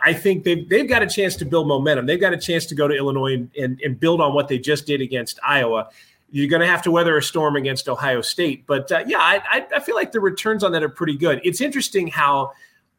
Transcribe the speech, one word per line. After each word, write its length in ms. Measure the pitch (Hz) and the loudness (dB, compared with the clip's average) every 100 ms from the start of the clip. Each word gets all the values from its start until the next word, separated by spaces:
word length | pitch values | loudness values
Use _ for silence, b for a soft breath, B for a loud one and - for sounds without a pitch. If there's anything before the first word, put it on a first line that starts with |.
I 100 | 156 | 2
think 300 | 160 202 180 | 2 2 2
they've, 240 | 180 165 - | 2 0 2
they've 220 | 208 262 | 0 2
got 140 | 240 | 0
a 40 | 196 | 0
chance 300 | - 190 - | 0 -2 -2
to 80 | 143 | -2
build 240 | 165 147 | 0 2
momentum. 360 | 135 151 135 123 | 2 2 0 0
They've 140 | 175 | 2
got 140 | 190 | 2
a 40 | 175 | 0
chance 280 | - 165 165 | -2 -4 -4
to 100 | 147 | -2
go 100 | 147 | 0
to 40 | |
Illinois 400 | 139 139 135 135 131 | 0 0 -2 -2 -2
and, 140 | 123 147 | -4 -6
and, 220 | 127 127 | -4 -4
and 160 | 147 123 | -6 0
build 220 | 165 170 | 2 2
on 140 | 143 | 2
what 160 | 143 139 | 2 0
they 100 | 127 | -2
just 260 | 147 147 147 | 0 -2 -2
did 140 | 139 | -2
against 400 | 127 127 117 - | -2 -6 -6 -6
Iowa. 480 | 131 143 117 110 - b b b _ | 0 2 2 0 -4 b b b _
You're 180 | 143 143 | -4 0
gonna 180 | 165 170 | 2 2
have 140 | 175 | 2
to 100 | 175 | 2
weather 260 | 170 170 151 | 2 4 2
a 60 | |
storm 320 | 143 165 151 143 | 0 0 0 0
against 320 | 135 131 139 | -2 -4 -4
Ohio 320 | 120 139 123 | -2 -2 -2
State. 460 | 110 - 165 127 - | -2 -2 -2 -4 -2
But, 240 | 139 135 | -2 0
uh, 140 | 170 233 | -2 0
yeah, 120 | - | 2
I, 220 | 165 196 180 | 4 2 0
I, 180 | 247 - - | -4 -2 -4
I 20 | |
feel 160 | - 466 | -2 -2
like 160 | - | -2
the 80 | 226 | 0
returns 460 | 196 190 220 214 190 | 0 0 -2 0 0
on 80 | |
that 100 | 165 | 0
are 60 | 151 | -2
pretty 260 | - 160 143 | -2 -4 0
good. 240 | 165 131 175 | 0 2 0
It's 160 | 170 | -2
interesting 460 | 277 277 - 196 165 | -2 -4 -2 -2 -2
how 440 | 160 143 139 131 B B B B | 0 2 2 -2 B B B B